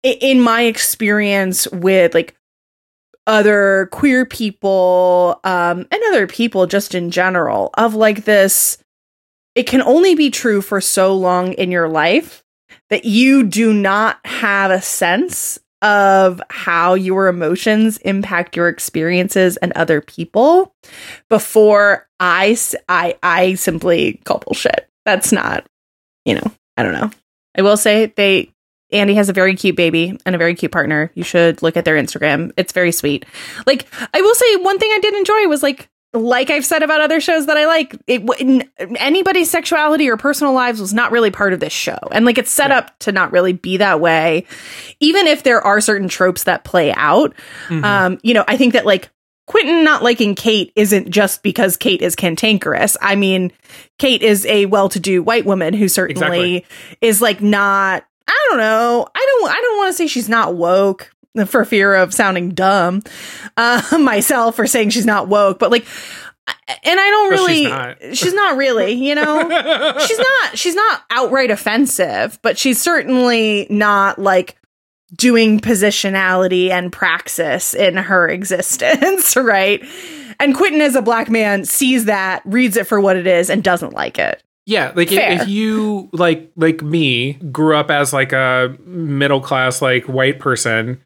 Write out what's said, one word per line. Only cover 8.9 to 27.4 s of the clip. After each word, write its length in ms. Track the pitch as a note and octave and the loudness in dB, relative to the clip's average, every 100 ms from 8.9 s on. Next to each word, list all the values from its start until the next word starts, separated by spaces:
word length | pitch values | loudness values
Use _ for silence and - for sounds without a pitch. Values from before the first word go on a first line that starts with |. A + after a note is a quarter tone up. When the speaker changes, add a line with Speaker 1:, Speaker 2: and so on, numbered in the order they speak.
| _ _ _ _ _ _ - | _ _ _ _ _ _ -4
Speaker 1:
it 80 | B3 | 0
can 160 | C4 | 0
only 320 | A#3 C#4+ F#4 | 4 4 4
be 160 | D#4+ D4 | 4 0
true 320 | - A#3+ G3+ | 0 0 -2
for 180 | G3 G3+ | -2 -4
so 320 | - - F#3+ F#3+ | -2 0 2 2
long 360 | F#3 F3+ F#3 | 0 0 -2
in 180 | - F#3 | -4 -2
your 160 | F3+ E3 | -2 -2
life 500 | D#3 D#3+ A#3 E4 - _ _ _ - _ | 0 2 0 -2 -20 _ _ _ -20 _
that 160 | G#3+ A3+ | -4 0
you 380 | G#3+ C4 C#4 | 2 4 4
do 280 | G#3+ G3+ A3+ | 2 2 2
not 460 | G#3 G3 G3 A3+ - - | 2 2 0 -2 -4 -10
have 440 | - G#3+ G3 G3 | -6 -2 0 0
a 100 | F#3 | 0
sense 760 | - - F3 F#3+ F4+ - - - _ _ | -2 -4 -2 0 -2 -6 -10 -12 _ _
of 600 | G#3+ G#3 G3 F#3+ F#3+ F3+ - | 0 4 4 4 4 0 -14
how 420 | - - E3+ F3 | -8 -2 0 2
your 340 | F#3 F#3 F#3+ F#3+ | 0 0 0 0
emotions 680 | F3 D#3+ F3+ - G#3+ A3 G#3+ | 0 -4 -2 0 2 2 0
impact 560 | - G3 G3 F3 F3+ - | -4 -4 -2 -4 -4 -2
your 120 | E3+ | -2
experiences 880 | E3 - D#3+ D#3+ F3+ F3+ G3 F#3 F3+ | -2 -8 -4 -2 0 0 2 2 2
and 140 | F3+ | -6
other 280 | - E3 D#3 | -2 0 0
people 720 | - - E3 G#3 C4+ F4 F#4+ _ _ - - - _ | -2 -14 -4 0 4 4 2 _ _ -20 -20 -20 _
before 800 | G#3+ - A3 G#3+ G#3 G3+ G3 _ _ | -2 2 4 6 6 4 2 _ _
I 300 | F3+ F3 G3+ | 0 2 2
s-, 240 | A#3 - - - | 0 -2 -8 -2
I, 280 | F3+ F3 - | -2 -2 -2
I 320 | F3+ E3+ F#3 | -2 2 0
simply 680 | F#3 - E3 F3 E3+ D3 - | 0 -4 -2 0 0 0 -4
call 140 | - - - | -6 -6 -4
bullshit. 420 | - - - - _ - | -4 -2 -2 -6 _ -2
That's 260 | G#3 - | -2 0
not, 320 | G#3 - - - _ _ _ _ _ - | -2 -2 -6 -10 _ _ _ _ _ -4
you 80 | |
know, 180 | A2 A3 _ _ - | -2 -4 _ _ -6
I 60 | |
don't 100 | G#2+ | -4
know. 160 | E2+ - - _ _ | -4 -6 -8 _ _